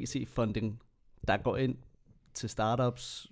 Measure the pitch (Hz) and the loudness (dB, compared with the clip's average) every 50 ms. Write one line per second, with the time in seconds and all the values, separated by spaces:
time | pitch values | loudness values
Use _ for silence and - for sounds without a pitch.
0 | 123 - - 135 120 - - - 117 107 - 110 113 107 104 - - _ _ _ | 0 -2 -2 -4 -4 -2 0 0 0 2 2 0 0 -2 -4 -6 -14 _ _ _
1 | _ - - - - - 98 104 - 127 95 120 135 127 - - - - _ - | _ -20 -16 -4 0 2 2 2 2 0 2 2 2 2 0 -2 -8 -20 _ -20
2 | _ - - - _ - - - - 110 - - 107 110 120 120 127 123 123 - | _ -20 -20 -20 _ -14 -10 -6 -6 -4 0 2 2 2 4 4 2 2 0 -2
3 | - - - - - - | -8 -10 -10 -12 -14 -14